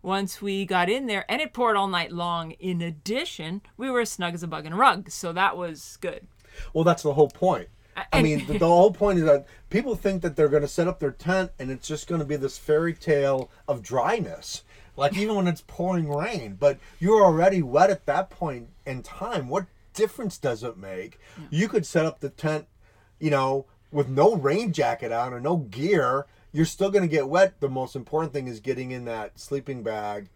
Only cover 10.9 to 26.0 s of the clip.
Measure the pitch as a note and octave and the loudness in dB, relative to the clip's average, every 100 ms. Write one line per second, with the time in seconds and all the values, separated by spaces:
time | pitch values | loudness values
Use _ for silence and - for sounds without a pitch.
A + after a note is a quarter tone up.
10.9 | F3 C#3+ - E3 F#3+ F3+ - C3 B2+ - | 0 -4 -4 -2 0 0 -6 -10 -8 -8
11.9 | D3+ - E3+ C#3+ D3 C3 - - D3+ E3+ | -10 -4 -4 -2 -4 -4 -6 0 2 2
12.9 | E3 - D3 C#3 C3+ B2+ - - C3 G#2 | -4 0 2 2 0 -4 -14 -6 -6 -2
13.9 | C3 - A3+ E3 - - - _ - - | -2 0 -2 -4 -10 -12 -14 _ -20 -20
14.9 | - C#3+ F3+ G#3+ G#3 F3 E3 - - F3+ | -2 0 0 -2 0 0 -2 -8 -6 -2
15.9 | F3+ D#3 C#3+ G3 G#3 A2 F#2+ C#3+ C#3 - | -2 -2 -4 -4 -6 -10 0 2 2 -10
16.9 | - F3 A3 G3 D#3+ F#3 F#3+ C3+ C#3+ F#3+ | -4 4 8 8 6 4 4 2 6 6
17.9 | G3 - D3 F#3+ - D#3+ B2+ A#2 - - | 4 0 -2 -2 -6 -8 -6 -12 -16 -10
18.9 | B2+ G#2 - G#3 G#3+ B2+ E3 F#3 _ - | -10 -10 -10 -6 -6 -2 -4 -4 _ -18
19.9 | - G#3 - A3 - C#3 A2 B2 A2+ G2 | -2 -2 -2 -8 -4 -4 -4 -8 -10 -12
20.9 | F#2 F#2+ - - - D3 D3+ G#3+ A3+ D#3 | -10 -12 -16 -20 -20 -6 -2 0 0 0
21.9 | E3+ D#3+ - C#3 - D#3 D#3 - _ _ | 0 0 -4 -12 -6 -4 -4 -6 _ _
22.9 | _ _ _ D#3 C#3+ C3 C3+ - _ _ | _ _ _ 0 2 2 0 -4 _ _
23.9 | D3 C3 C3 F3+ A3 C#3 F3 A3+ D#3+ - | -4 0 4 4 4 0 0 -2 0 0
24.9 | - A#2+ A2+ B2 B2 C3 F3 B2 G2 D#3+ | -2 -4 -4 -4 -4 -2 -2 -4 -6 2
25.9 | F#3+ | 2